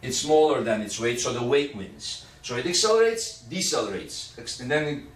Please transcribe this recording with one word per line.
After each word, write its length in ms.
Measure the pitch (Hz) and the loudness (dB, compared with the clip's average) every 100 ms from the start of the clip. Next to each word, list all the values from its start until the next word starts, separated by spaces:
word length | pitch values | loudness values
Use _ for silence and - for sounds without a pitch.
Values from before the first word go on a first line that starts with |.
It's 160 | 127 123 | -4 -4
smaller 440 | 143 156 156 131 | 4 6 6 4
than 180 | 113 107 | 0 0
its 180 | 104 - | -2 -2
weight, 200 | 117 120 | -2 0
so 120 | 127 | -2
the 120 | 120 | -2
weight 320 | 120 143 143 104 | 2 2 2 -6
wins. 500 | 92 - - - - - | -12 -12 -12 -12 -14 -16
So 160 | - 240 | -8 -4
it 80 | 175 | 0
accelerates, 760 | 175 220 247 226 226 - - 120 | 2 4 6 4 2 -6 -10 -10
decelerates, 880 | 175 - 143 104 92 78 - - - | -4 -2 -2 -2 -6 -10 -12 -14 -14
ex-, 220 | - - | -12 -10
and 100 | 123 | -2
then 380 | 147 151 143 - | 0 0 -4 -8